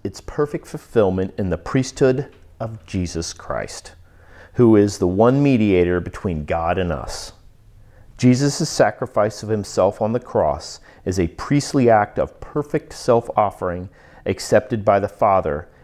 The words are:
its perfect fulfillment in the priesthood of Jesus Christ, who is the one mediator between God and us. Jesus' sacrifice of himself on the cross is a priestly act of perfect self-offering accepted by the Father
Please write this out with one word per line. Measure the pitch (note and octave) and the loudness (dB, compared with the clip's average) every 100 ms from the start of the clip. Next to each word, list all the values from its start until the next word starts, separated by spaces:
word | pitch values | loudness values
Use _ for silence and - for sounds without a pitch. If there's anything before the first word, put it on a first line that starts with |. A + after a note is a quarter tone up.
its | G#2 - | -12 -12
perfect | - - D3 D#3+ - | -10 -4 -4 -4 -10
fulfillment | D#3 - A#2+ G2 F#2 F#2 - | -16 -4 2 2 2 -4 -4
in | G2 | -4
the | E2 | -4
priesthood | - C3+ B2+ - C3+ C3 C#3+ - - - | -2 -2 -2 0 2 2 -4 -14 -20 -12
of | A#2 A2 - | -12 -12 -8
Jesus | F#2+ F2 E2 E2+ | -6 -4 -6 -8
Christ, | - - C#2 G1+ - - - - - - - - | -10 -8 -8 -8 -12 -20 -20 -20 -20 -20 -20 -8
who | - A#2+ G#2+ | 2 6 6
is | G#2 - | 4 2
the | F#2 | 0
one | F#2 A#2 C3+ | 4 4 4
mediator | C#3+ B2+ G#2+ F#2 F2 F2+ | 4 4 4 4 4 0
between | F2 - G2+ D#2+ D2 | -2 -6 -6 -6 -4
God | E2 E2 F2+ | -4 -2 -2
and | F2+ | -2
us. | D2 - - - - - - _ - - - - - | -4 -8 -12 -14 -18 -20 -20 _ -20 -20 -20 -20 0
Jesus' | B2 B2+ C#3+ C#3 D#3 | 2 4 2 -2 -2
sacrifice | - A2+ - A#2+ - G#2+ - | 2 0 0 -4 0 -2 -2
of | G#2+ | -4
himself | G#2+ F#2+ - F#2 - | -4 -2 0 0 0
on | G#2+ | -2
the | A#2+ | -4
cross | - A2+ D#2+ C#2+ - - - - - | -2 0 0 -2 -8 -18 -20 -12 -6
is | F2+ | -2
a | E2+ | -2
priestly | - - C#3+ - C#3+ A#2+ | -4 -2 -2 0 2 4
act | A2 G#2 - | 4 2 -2
of | D2 - | -6 -6
perfect | - D3 C#3+ D#3 - | -10 -8 -4 -6 -6
self-offering | - - A#2 A#2 - G#2 - F#2 F2 F#2 - - - - | -6 0 0 0 0 -2 -2 -6 -6 -10 -16 -20 -10 -6
accepted | G2 - A2 - A#2 | -6 0 2 2 -2
by | G#2 G2+ | 2 2
the | G2 | 0
Father | - A2 F#2+ E2+ D2 - - | 0 2 2 0 -4 -8 -18